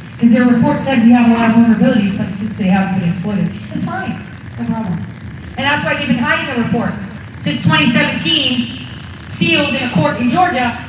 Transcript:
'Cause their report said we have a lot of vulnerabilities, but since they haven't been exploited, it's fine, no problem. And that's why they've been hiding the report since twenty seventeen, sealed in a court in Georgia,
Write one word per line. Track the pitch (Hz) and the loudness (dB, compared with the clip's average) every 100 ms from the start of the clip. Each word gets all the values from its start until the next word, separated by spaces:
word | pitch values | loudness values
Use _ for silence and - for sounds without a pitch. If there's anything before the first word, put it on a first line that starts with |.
| - - | -16 0
'Cause | 240 | 2
their | 254 247 | 4 4
report | 233 - - | 4 2 0
said | 269 254 | 0 4
we | 226 | 6
have | 247 233 | 6 6
a | |
lot | 226 226 | 4 4
of | 220 | 4
vulnerabilities, | 233 214 214 208 202 - | 6 6 4 4 2 0
but | 202 | -4
since | - 220 - | -4 -6 -2
they | 185 | 2
haven't | 196 185 190 | 2 2 0
been | 170 | 0
exploited, | - 208 202 170 - - | -2 -2 -2 -2 -4 -8
it's | - | -6
fine, | - 359 370 - - - - - | -4 -4 -6 -8 -10 -16 -14 -8
no | |
problem. | 233 226 196 165 - - - - - - | -4 -4 -4 -4 -6 -12 -16 -14 -12 -6
And | 277 | -2
that's | 294 | -2
why | 302 | -2
they've | 285 247 | -2 0
been | 233 | 0
hiding | 285 320 - | 0 -2 -2
the | 247 | -4
report | 233 240 - - - - - - | 0 0 -2 -6 -10 -12 -14 -8
since | 285 294 - | -6 0 2
twenty | 311 277 | 4 4
seventeen, | 302 285 - 330 311 262 247 - - - - - - - | 2 2 -2 0 0 0 -2 -4 -6 -12 -14 -14 -14 -8
sealed | - 330 320 285 | -2 0 2 0
in | 269 254 | -2 -2
a | |
court | - 294 294 | 2 2 2
in | 247 | 0
Georgia, | 349 359 247 240 - | 2 2 2 -2 -4